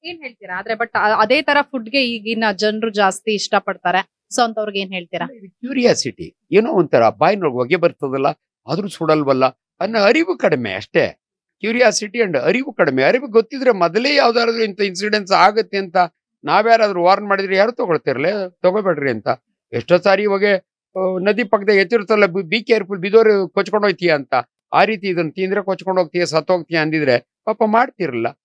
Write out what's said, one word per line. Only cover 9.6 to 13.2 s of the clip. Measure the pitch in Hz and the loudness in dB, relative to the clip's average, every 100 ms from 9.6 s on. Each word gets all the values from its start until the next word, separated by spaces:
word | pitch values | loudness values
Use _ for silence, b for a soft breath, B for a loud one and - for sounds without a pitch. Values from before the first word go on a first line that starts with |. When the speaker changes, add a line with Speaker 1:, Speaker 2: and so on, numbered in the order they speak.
| _ _ | _ _
Speaker 2:
ಅನ್ನೋ | 196 226 | -4 2
ಅರಿವು | 202 311 339 320 | 2 2 -2 0
ಕಡಿಮೆ | 240 143 113 | 0 0 -4
ಅಷ್ಟೇ. | 95 - 175 113 - _ _ _ _ 202 | -8 -10 -8 -8 -8 _ _ _ _ -6
Curiosity | 240 247 - 208 233 214 | 2 2 2 -6 -4 -2
and | 147 | 0
ಅರಿವು | 131 214 269 | 0 -2 -4
ಕಡಿಮೆ. | - 165 131 | -2 0 2
ಅರಿವು | 135 233 | 2 2